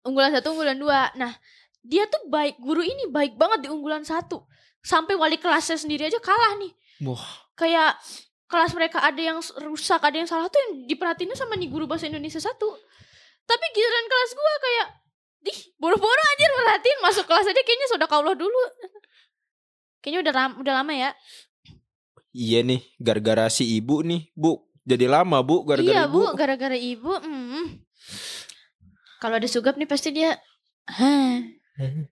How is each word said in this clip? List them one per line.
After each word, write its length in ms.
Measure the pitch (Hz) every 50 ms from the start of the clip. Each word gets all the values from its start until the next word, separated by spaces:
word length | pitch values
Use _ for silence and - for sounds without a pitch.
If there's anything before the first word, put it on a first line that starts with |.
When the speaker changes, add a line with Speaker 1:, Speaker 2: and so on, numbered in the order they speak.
Speaker 1:
Unggulan 300 | _ 254 269 269 269 277
satu, 220 | 302 254 247 311 320
unggulan 240 | 320 311 285 262
dua. 320 | 269 285 294 277 269 262 - -
Nah, 200 | 254 254 240 233 _ _ _ _ _ _ _ _ _
dia 260 | _ 240 285 381 427
tuh 160 | 415 622 622 494
baik, 300 | 302 254 302 294 294 -
guru 220 | - 240 262 320 330
ini 300 | 349 359 523 554 523 349
baik 260 | 247 302 285 262 220
banget 300 | 220 311 381 440 330 262
di 40 | 269
unggulan 320 | 302 302 285 302 311 302
satu. 440 | 302 - 320 330 339 - 359 - _ _ _ _ _ _ _ _
Sampai 340 | _ - - 311 320 320 392
wali 220 | 370 311 311 320
kelasnya 400 | 320 - 359 294 330 320 - 330
sendiri 300 | 311 311 302 302 277 302
aja 120 | 320 440
kalah 380 | 453 453 - 392 453 466 440 403
nih. 140 | 415 403 339 _ _ _ _ _ _ 143
Speaker 2:
Wah. 220 | 131 123 117 - - - - _ _ _
Speaker 1:
Kayak 440 | - - 330 339 330 311 311 - - - - - - - _ _ _ _
kelas 260 | _ - 339 330 349
mereka 280 | 339 349 320 330 330 330
ada 180 | - 302 277
yang 220 | 294 330 320 320 330
s-, 140 | 320 - -
rusak, 420 | - 294 302 311 302 - - 359 320
ada 140 | - 294 277
yang 120 | 320 339
salah 200 | 330 339 320 330
tuh 160 | 370 - 587
yang 240 | 539 453 349 269 247
diperhatiinnya 480 | 240 311 - 359 339 330 339 359 381 523
sama 220 | 539 539 466 440
nih 120 | 381 359
guru 180 | 277 254 311 311
bahasa 200 | 247 311 320 330
Indonesia 320 | 302 311 302 285 311 302
satu. 320 | 320 - 427 - _ 415 427 370 - _ _ _ _ - _ _ - _ _ _ _ _
Tapi 220 | - 466 494 659 640
giliran 340 | 480 415 453 466 453 466 453
kelas 260 | 453 508 494 494 480 508
gua 200 | 539 587 622 605 571
kayak, 280 | - 508 480 466 381 - - _ _ _ _ _ _ _ _ _
"Dih, 180 | _ 392 - - - _ _
boro-boro 460 | _ 285 339 381 427 - 440 494 571 622
anjir 240 | 605 571 554 587 587
merhatiin, 480 | 554 508 480 453 427 403 - 494 587 539
masuk 240 | 415 - 403 415 359
kelas 220 | - 330 359 392
aja 100 | 392 370
kayaknya 300 | 539 508 - 480 494 554 494
sodakaulah 460 | 466 294 311 320 294 294 294 320 392
dulu." 260 | 254 330 403 480 508 494 - - _ - 370 _ 415 _ _ _ _ _ _ _ _ _ _ _ _ _ _ _ _ _ _ _ _
Kayaknya 200 | - 285 302 370
udah 120 | 320 311 262
ram-, 220 | 262 262 269 - 233
udah 140 | 269 277 269
lama 180 | 262 277 302 302
ya. 160 | 262 254 277 - _ _ - - - - _ _ _ _ - - _ _ _ _ _ _ _ _ _ _ _
Speaker 2:
Iya 280 | _ 123 120 110 113 117
nih, 200 | 120 127 127 123 - _ _
gara-gara 520 | _ 127 117 107 104 104 113 110 110 110
si 180 | 113 - - 135 113
ibu 300 | 113 110 110 123 147 151
nih, 280 | 160 165 170 170 156 _
Bu. 320 | _ 160 151 165 151 - _ _ _ _
Jadi 240 | _ 127 127 120 127
lama, 340 | 123 139 156 185 185 156 135
Bu, 200 | 127 131 160 180
gara-gara 320 | - 147 147 - 339 370 440
Speaker 1:
Iya, 100 | 370 311
Speaker 2:
ibu. 140 | 285 285 359
Speaker 1:
Bu, 120 | 453 440 -
gara-gara 400 | - 302 269 269 247 262 269 262
ibu. 380 | 247 240 247 247 220 233 320 -
Mm. 720 | - 285 320 294 269 247 240 262 311 349 294 - - _ _ _ _ _ - - - - - - - - - - _ _ _ _ _ _ - _ _ _ _ -
Kalau 180 | _ - 226 226
ada 80 | 226 220
Sugap 300 | 240 - 240 220 269 277
nih 100 | 277 302
pasti 240 | 294 285 285 - 311
dia, 240 | 277 311 320 320 - - _ _ _ _ _ _ _ _ _
"Hah, 500 | - - - 247 277 285 285 269 254 247 247 240 226 - _ _ _ _
Speaker 2:
Hah? 180 | 139 135 131 143 160 147 -